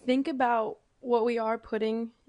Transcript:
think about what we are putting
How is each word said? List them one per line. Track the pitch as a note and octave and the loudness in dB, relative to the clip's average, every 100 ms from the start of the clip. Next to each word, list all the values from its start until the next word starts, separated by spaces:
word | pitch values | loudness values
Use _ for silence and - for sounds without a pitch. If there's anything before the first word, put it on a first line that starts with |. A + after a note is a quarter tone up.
| - | 0
think | C4 C#4 | 0 0
about | C4+ B3 A#3 G#3+ - _ _ | 0 2 2 0 -6 _ _
what | B3 A#3 A#3 | 0 2 2
we | A#3 | 0
are | A3 A3+ | 0 -2
putting | - A3 A3 A3+ A3+ - | -4 -2 0 -2 -6 -12